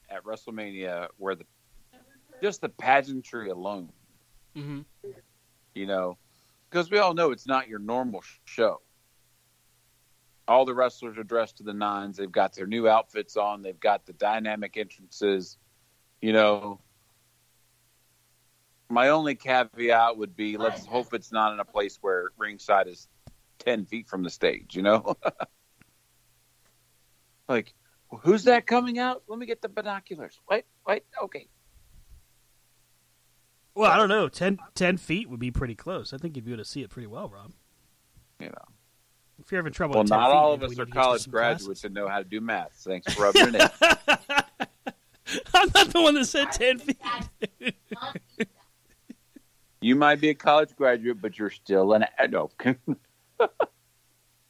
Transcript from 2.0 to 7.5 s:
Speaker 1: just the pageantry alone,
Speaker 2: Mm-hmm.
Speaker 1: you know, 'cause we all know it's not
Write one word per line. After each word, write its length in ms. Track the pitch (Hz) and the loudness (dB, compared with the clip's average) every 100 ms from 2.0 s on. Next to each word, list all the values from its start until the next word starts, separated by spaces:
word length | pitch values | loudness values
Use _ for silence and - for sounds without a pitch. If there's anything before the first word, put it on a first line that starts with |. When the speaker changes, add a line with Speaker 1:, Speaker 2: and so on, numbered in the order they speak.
| _ _ _ - | _ _ _ -6
Speaker 1:
just 180 | 202 - | -6 -6
the 80 | - | -10
pageantry 800 | - 127 139 135 131 - 120 104 | -4 2 2 2 -8 -10 -10 -8
alone, 420 | 87 98 101 82 _ _ _ _ _ _ 151 | -8 -8 -8 -12 _ _ _ _ _ _ -16
Speaker 2:
Mm-hmm. 240 | 143 143 151 _ 403 - _ _ _ _ _ | -12 -14 -16 _ -20 -20 _ _ _ _ _
Speaker 1:
you 120 | - 98 | -12 -6
know, 320 | 95 90 90 _ _ _ _ _ | -4 -6 -10 _ _ _ _ _
'cause 200 | 175 165 | -4 0
we 80 | 208 | 2
all 160 | 190 | 2
know 160 | 170 160 | 2 0
it's 160 | 117 | -2
not 220 | 135 | -2